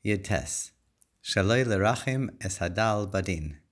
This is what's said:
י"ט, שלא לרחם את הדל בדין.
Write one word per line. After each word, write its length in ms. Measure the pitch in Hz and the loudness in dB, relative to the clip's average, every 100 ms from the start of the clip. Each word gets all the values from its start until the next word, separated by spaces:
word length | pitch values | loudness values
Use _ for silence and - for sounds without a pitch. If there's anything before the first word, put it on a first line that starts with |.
י"ט, 240 | 107 104 - 90 - - - _ _ _ - _ | 0 -2 0 -2 -2 -8 -10 _ _ _ -20 _
שלא 320 | - - 98 | -2 2 4
לרחם 720 | 120 127 98 104 120 - 131 135 - 98 | 4 4 4 4 2 -2 -2 -4 -4 -6
את 160 | - | -2
הדל 440 | 87 92 110 104 101 | -4 0 2 2 0
בדין. 400 | 98 95 85 76 76 _ | -2 0 -2 -4 -10 _